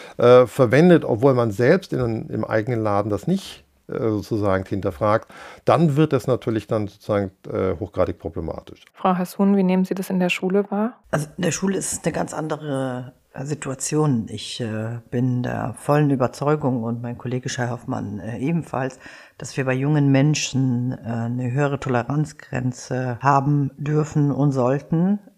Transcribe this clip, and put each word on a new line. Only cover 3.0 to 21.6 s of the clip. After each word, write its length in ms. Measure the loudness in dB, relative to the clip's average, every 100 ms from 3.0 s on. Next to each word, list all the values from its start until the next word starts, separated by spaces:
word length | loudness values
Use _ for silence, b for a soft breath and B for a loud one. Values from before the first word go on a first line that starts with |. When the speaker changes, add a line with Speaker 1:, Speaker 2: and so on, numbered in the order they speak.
| 0
Speaker 1:
das 160 | -2 -2
nicht, 380 | -2 -4 -18 _ _ -10
äh, 100 | -4
sozusagen 680 | -2 -2 -2 -2 0 0
hinterfragt, 640 | -2 -4 -4 -2 0 0 -2 B B B
dann 320 | 2 4 4 4
wird 160 | 2
es 160 | 2 0
natürlich 400 | -2 -2 -4 -2
dann 180 | -2 -4
sozusagen, 460 | -8 -2 -2 -2 -8 -8
äh, 240 | -2 -2 -2
hochgradig 380 | -4 -2 -2 -2
problematisch. 640 | -8 -8 -8 -8 -14 -20 _
Speaker 2:
Frau 240 | -2 0 0
Hassoun, 400 | -2 0 2 2
wie 80 |
nehmen 200 | 2 2
Sie 100 | 0
das 160 | -2 -4
in 100 | 0
der 80 | 0
Schule 420 | 0 -2 0 0
wahr? 300 | -2 -4 -6 _
Speaker 3:
Also 160 | -6 -4 -4
in 60 |
der 80 | -2
Schule 260 | 0 -2 -2
ist 140 | -4
es 120 | -4
eine 80 | -4
ganz 200 | -4 -4
andere, 840 | -6 -6 -6 -4 -4 -4 -6 -10 -18 _
äh, 120 | -10
Situation. 840 | -8 -8 -8 -8 -4 0 2 0 -2
Ich, 320 | -10 -10 -8
äh, 400 | -6 -4 -6 -8 -6
bin 320 | -2 0 0
der 320 | -2 -4 -6 -4
vollen 340 | 0 2 2
Überzeugung 720 | 2 0 0 -2 0 0 -2
und 180 | -4 -6
mein 160 | -8 -8
Kollege 300 | -6 -6 -6
Schei 200 | -6 -6
Hoffmann, 520 | -6 -6 -6 -6 -8
äh, 180 | -8 -6
ebenfalls, 600 | -2 -2 -2 -4 -4 -6 B B B -16
dass 180 | -10 -4
wir 80 |
bei 100 | -2
jungen 380 | 0 2 4 4
Menschen, 800 | 6 4 2 -2 0 0 0 -2
äh, 40 | -6
eine 460 | -6 -4 -4 -4 -2
höhere 300 | 0